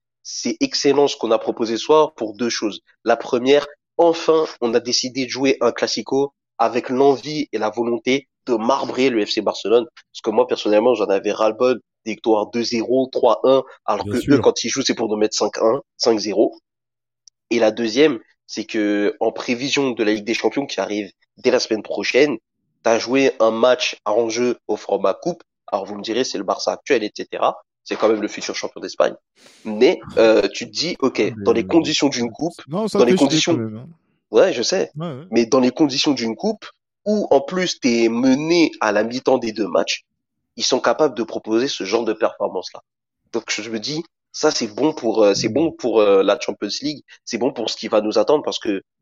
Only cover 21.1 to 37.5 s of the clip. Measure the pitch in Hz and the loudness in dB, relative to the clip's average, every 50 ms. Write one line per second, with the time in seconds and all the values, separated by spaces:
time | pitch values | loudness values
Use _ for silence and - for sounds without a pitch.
21.1 | _ _ _ _ _ _ - 127 123 117 - - 110 104 - - - 104 98 - | _ _ _ _ _ _ 0 2 2 2 2 0 -4 -4 -4 -6 -6 -6 -2 0
22.1 | - 123 151 143 123 - _ _ _ _ _ _ _ _ - 113 117 110 - 113 | 4 4 4 2 0 -4 _ _ _ _ _ _ _ _ -2 0 0 0 0 0
23.1 | 131 135 135 127 - - 110 113 110 113 123 127 123 123 - - - - - 107 | 2 2 2 2 2 2 2 2 2 4 4 4 4 2 0 -4 -6 -6 -4 -2
24.1 | 104 117 117 110 110 120 123 123 113 - _ - 107 - - - 101 98 98 98 | 0 0 0 0 -2 -2 -2 -2 -2 -4 _ -6 -6 -6 -4 -4 -2 0 0 0
25.1 | 92 - - 180 170 - - _ _ _ _ - - 98 95 95 104 104 - 107 | -2 -2 -4 -6 -6 -8 -10 _ _ _ _ -6 -6 -6 -4 -6 -10 -10 -6 -4
26.1 | 107 123 127 - - 95 98 101 98 - - 95 95 - - - 139 113 104 104 | -2 -2 -2 -4 -4 -6 -4 -4 -4 -2 -2 -4 -4 -2 0 0 0 0 0 -4
27.1 | - - 92 - - - - 139 - - - _ _ _ - - 101 - 113 107 | -8 -10 -12 -8 -4 -2 -2 -2 -2 -4 -12 _ _ _ -12 -10 -4 0 2 2
28.1 | 113 104 107 104 - 98 - - - - - 98 - - 98 92 - - 147 151 | 2 0 -2 -6 -6 -8 -10 -8 -8 -8 -10 -10 -12 -12 -14 -8 -2 0 0 0
29.1 | - - _ _ _ _ _ - _ _ - 110 104 107 123 165 185 - - - | -2 -6 _ _ _ _ _ -20 _ _ -10 -6 0 4 4 4 4 2 -4 -4
30.1 | - - 113 110 107 104 101 101 - - 120 113 104 107 - 175 185 - 139 123 | 2 4 6 6 6 6 4 0 -2 -6 -12 -10 -8 -6 -6 -6 -4 0 -2 0
31.1 | - - 107 98 110 110 98 117 117 117 - - 170 165 156 143 156 - - 135 | 0 0 -2 -2 -2 -2 0 0 2 2 2 2 2 2 2 2 0 0 0 0
32.1 | - 123 120 117 - - 147 170 - - - 131 156 202 220 208 - 202 247 240 | 0 -2 -4 -4 -6 -6 -6 -6 -8 -10 -14 -8 -6 -4 -4 0 2 4 4 4
33.1 | 185 190 285 - 156 156 - - 123 117 110 110 107 113 131 165 - _ _ _ | 4 4 4 2 2 0 0 0 0 -2 -2 -6 -8 -12 -16 -18 -20 _ _ _
34.1 | _ _ _ - 104 113 175 190 139 123 214 - 180 190 165 - - 151 170 175 | _ _ _ 2 4 6 6 4 4 0 -2 -2 -2 -2 -2 -4 -6 -10 -10 -10
35.1 | 135 120 165 190 - 123 117 117 143 131 127 127 - - 156 139 127 139 - 151 | -10 -12 -8 -2 0 0 2 2 2 2 2 2 2 2 0 0 0 0 0 0
36.1 | 135 123 117 113 110 - - 214 214 - - - - _ _ _ _ _ - 202 | 0 0 -2 -6 -4 -4 -4 -4 -4 -6 -10 -20 -20 _ _ _ _ _ -4 -2
37.1 | 214 208 - - - 135 - - | -2 0 2 2 2 2 2 0